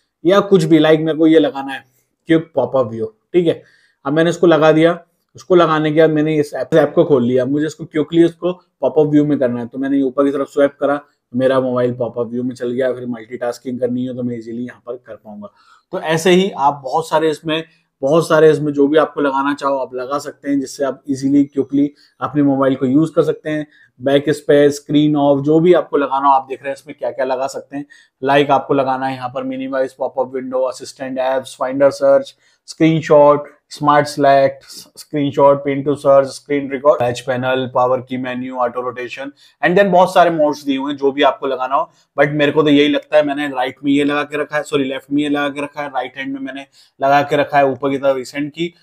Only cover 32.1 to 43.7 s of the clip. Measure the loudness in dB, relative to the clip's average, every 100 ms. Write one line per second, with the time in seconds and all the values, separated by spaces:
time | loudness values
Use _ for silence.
32.1 | 2 0 -18 _ _ -12 0 2 2 4
33.1 | 6 6 4 -2 _ -20 -6 0 2 0
34.1 | 0 4 4 2 0 -16 -20 -20 -20 -10
35.1 | -6 -4 4 4 4 0 -4 -4 -2 4
36.1 | 4 2 -4 -6 -4 -4 -2 2 2 0
37.1 | -4 -4 -4 -2 -2 -2 0 0 0 -4
38.1 | -8 -6 -8 -8 -4 -4 -4 -8 -8 -12
39.1 | -12 -14 -16 _ -4 0 2 4 4 4
40.1 | 4 4 4 0 -2 -4 -4 -4 -2 -2
41.1 | 2 0 0 -4 -6 -4 -4 -6 _ _
42.1 | -2 0 0 0 2 4 4 4 0 0
43.1 | 0 0 -2 -6 -4 -6